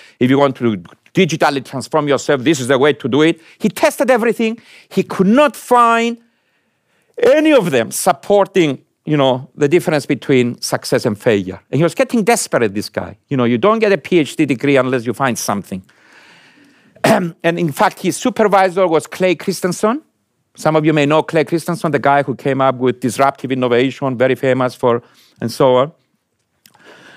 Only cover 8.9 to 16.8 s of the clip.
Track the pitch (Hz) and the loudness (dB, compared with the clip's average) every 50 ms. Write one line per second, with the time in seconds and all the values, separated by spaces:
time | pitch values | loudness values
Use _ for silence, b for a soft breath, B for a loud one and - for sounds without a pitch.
8.9 | _ _ - 160 151 147 135 135 123 127 135 - _ - 147 143 156 175 - 180 | _ _ -6 -2 0 2 2 2 0 -2 -4 -10 _ -2 0 2 2 2 2 0
9.9 | 160 147 - - 151 117 - - 143 127 123 120 117 - - - - 123 - - | -2 -2 -2 -2 -4 -4 -2 0 2 2 2 0 -4 -8 -8 -6 -6 -6 -4 -2
10.9 | 143 120 - 123 104 - - 123 110 101 92 92 90 - _ _ - 135 165 165 | -2 -2 -2 -2 -4 -2 0 0 0 0 0 -4 -10 -14 _ _ -2 0 0 0
11.9 | - - 269 254 - 233 190 226 233 - - - - 139 117 104 95 107 98 - | 0 -2 -2 0 0 -2 0 2 0 0 0 -2 -2 0 0 0 -2 -4 -8 -8
12.9 | - - 90 87 - - _ - 143 131 123 117 123 117 - 208 220 226 214 208 | -8 -10 -10 -10 -12 -16 _ -6 -2 0 0 0 0 2 2 2 2 2 2 2
13.9 | 196 156 - - 185 170 147 - - - 156 135 139 110 - 143 143 131 127 131 | 0 0 0 0 0 0 0 0 -2 -2 -2 -2 -2 -2 0 2 2 2 2 0
14.9 | 131 127 110 123 107 - 139 131 110 - - - 104 101 90 - 98 95 - b | -2 -4 -4 -4 -4 -2 -2 -2 -2 -4 -4 -4 -4 -6 -6 -10 -12 -14 -14 b
15.9 | b b b b b b b b b b b b b b b b b b | b b b b b b b b b b b b b b b b b b